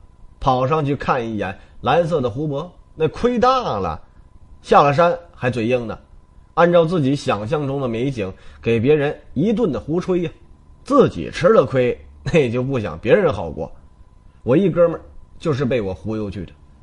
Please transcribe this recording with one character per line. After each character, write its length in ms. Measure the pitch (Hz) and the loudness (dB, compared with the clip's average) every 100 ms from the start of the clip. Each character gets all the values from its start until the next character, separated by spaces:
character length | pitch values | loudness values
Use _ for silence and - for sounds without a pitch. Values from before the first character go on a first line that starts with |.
| - - - - | -20 -20 -20 -4
跑 280 | 139 127 131 | 0 0 0
上 160 | 160 | 0
去 120 | 139 143 | -2 -2
看 300 | - 143 113 | -2 -2 -2
一 120 | 107 | -6
眼 200 | 92 98 - - | -6 -10 -18 -8
蓝 260 | 117 151 170 | 0 0 0
色 140 | 165 | -2
的 100 | 123 | -4
湖 180 | 127 156 | -4 -6
泊， 220 | 139 175 - - - | -6 -10 -16 -20 -4
那 120 | 156 | -4
亏 280 | - 240 247 | 0 -2 2
大 420 | 247 262 196 107 | 2 2 -2 -4
了。 220 | 90 76 - - - - - - | -4 -8 -14 -20 -20 -20 -20 -20
下 200 | - 175 | 2 4
了 120 | 143 | 6
山 240 | 143 170 170 - | 4 2 0 -8
还 160 | - 123 | -6 -4
嘴 160 | 120 110 | -2 0
硬 180 | 127 113 | -2 -4
呢， 120 | 92 - - - - - - | -12 -16 -20 -20 -20 -6 2
按 160 | 175 | 4
照 120 | 170 | 4
自 160 | 160 180 | 4 2
己 160 | 131 143 | 0 0
想 320 | 127 104 110 | -2 -2 -2
象 200 | 156 139 | -4 -4
中 120 | 139 | -4
的 80 | 127 | -4
美 220 | 113 135 | -2 -4
景 240 | 123 95 - - - | -4 -6 -8 -18 -6
给 180 | 110 117 | -2 2
别 160 | 120 151 | 4 2
人 200 | 143 - - | 2 -4 -8
一 200 | - 196 | -2 0
顿 180 | 220 220 | 0 0
的 80 | 113 | -2
胡 200 | - 170 | -4 -4
吹 220 | 175 180 | -2 -2
呀， 100 | 160 - - - - - | -4 -10 -20 -20 -20 -18
自 240 | - 277 160 | 2 4 4
己 220 | 87 60 | 2 -8
吃 200 | - 175 | 0 4
了 160 | 220 139 | 4 4
亏， 320 | 131 123 - - - | 2 0 -2 -10 -14
那 260 | - 170 127 | -2 0 2
就 140 | 120 | -2
不 160 | 131 135 | -4 -4
想 180 | 101 80 | -6 -6
别 160 | 113 | 0
人 180 | 185 170 | 2 2
好 200 | 104 82 | -2 -6
过。 200 | 76 78 - - - - - - - | -8 -10 -12 -20 -20 -20 -20 -20 -8
我 140 | 110 127 | 0 2
一 120 | 196 | 2
哥 200 | 160 170 | 4 2
们 100 | 160 | 2
儿 20 | - - - - | -12 -20 -20 -8
就 160 | 170 | -4
是 100 | 131 | -2
被 160 | 127 127 | 0 -2
我 140 | 98 | -4
忽 220 | 92 101 110 | -6 -6 -6
悠 160 | 104 | -6
去 140 | 101 82 | -8 -12
的， 80 | - - - | -16 -20 -16